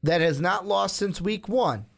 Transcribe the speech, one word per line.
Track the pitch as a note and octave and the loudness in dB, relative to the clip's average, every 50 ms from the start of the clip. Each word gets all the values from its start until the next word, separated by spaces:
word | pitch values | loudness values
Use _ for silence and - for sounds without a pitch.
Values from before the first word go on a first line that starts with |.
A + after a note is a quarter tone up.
| - | 2
that | D3 E3 F3 | 2 2 4
has | E3 E3+ D3+ C#3 | 4 2 2 2
not | D#3 F3 G3 G#3 - | 0 0 0 -2 0
lost | G3+ G3+ G3 G3 F#3+ - | 0 0 2 2 0 -2
since | - G3 G3+ F3 - | -2 -4 -4 -4 -4
week | E3+ G3+ G#3+ G3 - - | -4 -4 -4 -4 -6 -2
one | G#3 C4 A#3+ E3+ B2 G#2+ G#2+ - _ | 0 2 2 2 0 -2 -8 -14 _